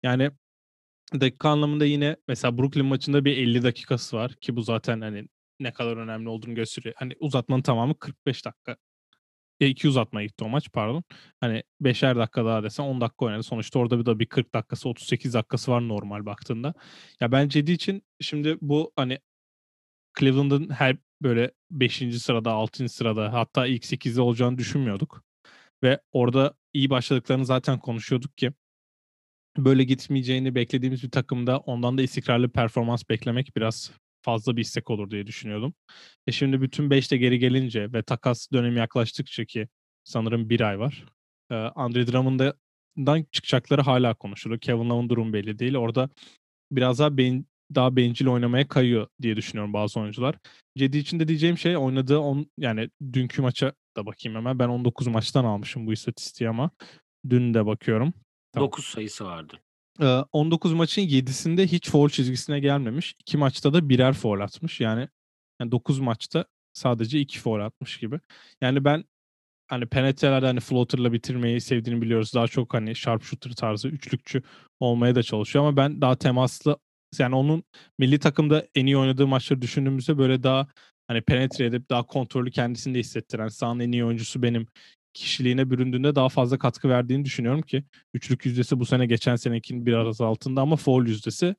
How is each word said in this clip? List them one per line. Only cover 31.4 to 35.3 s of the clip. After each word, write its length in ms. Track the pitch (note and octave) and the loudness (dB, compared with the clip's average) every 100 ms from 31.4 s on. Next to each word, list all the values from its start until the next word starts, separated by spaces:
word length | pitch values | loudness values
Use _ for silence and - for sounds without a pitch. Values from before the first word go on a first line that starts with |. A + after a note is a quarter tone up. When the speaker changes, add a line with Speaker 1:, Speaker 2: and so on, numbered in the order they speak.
| B2 C3 | 0 -2
Speaker 1:
ondan 380 | - A#2+ B2 C3 | -2 -2 -2 0
da 40 | |
istikrarlı 480 | C3 - - A#2+ B2 | -2 -2 0 0 2
performans 520 | B2+ A2+ - A#2 A#2+ - | 0 -2 0 -2 -4 -2
beklemek 460 | A2 - A#2+ C3+ - | -4 -2 -4 -4 -4
biraz 360 | A2+ - - _ _ _ - | -4 -4 -12 _ _ _ -4
fazla 320 | A2+ G#2+ A#2 | -2 -2 -2
bir 40 | |
istek 280 | A2 - - | -2 -6 -6
olur 200 | A2 G2+ | -6 -6
diye 180 | G#2 | -8
düşünüyordum. 460 | G2+ | -10